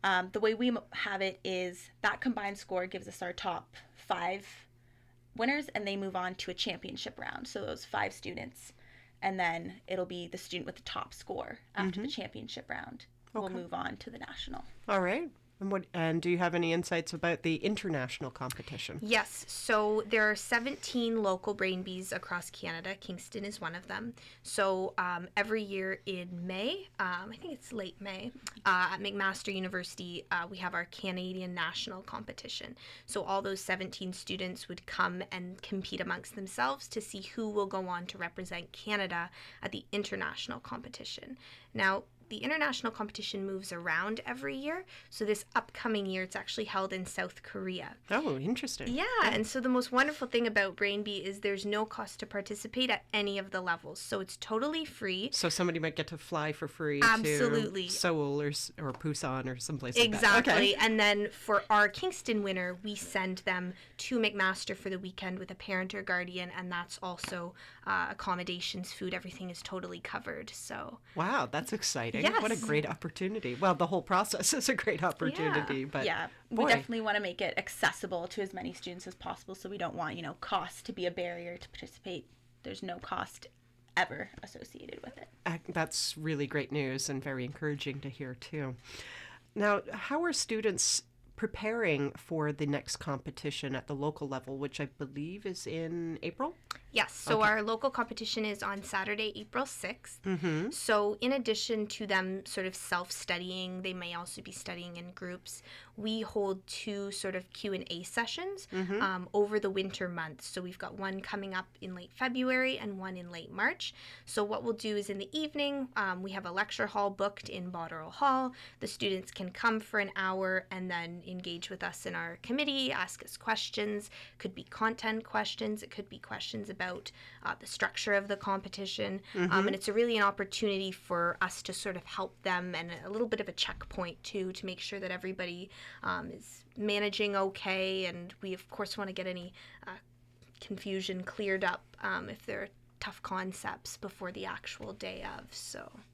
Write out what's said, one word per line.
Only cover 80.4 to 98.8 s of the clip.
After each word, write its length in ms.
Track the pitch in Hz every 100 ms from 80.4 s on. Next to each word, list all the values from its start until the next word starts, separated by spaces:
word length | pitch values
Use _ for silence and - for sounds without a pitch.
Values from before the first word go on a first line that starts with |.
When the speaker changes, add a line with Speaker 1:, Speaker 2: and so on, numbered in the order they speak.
Speaker 1:
cost 460 | - 190 180 - -
to 80 |
be 100 | 190
a 60 | 175
barrier 480 | 175 175 175 175 175
to 100 | -
participate. 580 | - - - 196 175 - - - _
There's 200 | - 190
no 160 | 185 175
cost 500 | - 185 190 - - _ _ - - -
ever 320 | 185 151 190 -
associated 580 | - - - - - -
with 140 | - -
it. 100 | - -
Speaker 2:
Uh, 140 | - 165 -
that's 480 | 170 160 - - 156
really 300 | 156 147 139
great 260 | 147 135
news 380 | 147 135 131 -
and 120 | 135
very 220 | 143 135
encouraging 560 | 123 - 151 143 143 135
to 80 | 139
hear, 260 | 127 135
too. 420 | 123 - 156 135 123 - - - - - - -
Now, 280 | - 208 202 -
how 320 | 208 - 294
are 80 | 349
students 720 | - - 220 214 175 - - - - - -
preparing 760 | 220 - 214 233 202 143 143
for 380 | - - 160 151
the 140 | 143
next 320 | 147 143 - -
competition 800 | - 139 - - 147 - 139 131
at 120 | -
the 60 |
local 320 | 139 147 151 143
level, 300 | 131 131 135
which 240 | 139 -
I 60 | 139
believe 580 | - 139 139 156 202
is 220 | 202 180 -
in 520 | 160 165 170 165 165
April? 340 | 170 - 285 - - - -
Speaker 3:
Yes, 200 | 233 -
so 280 | - - 220
Speaker 2:
Okay. 80 | 214
Speaker 3:
our 120 | 220
local 280 | 214 226 269
competition 560 | 254 240 220 220 226 214
is 160 | 202
on 200 | 196 196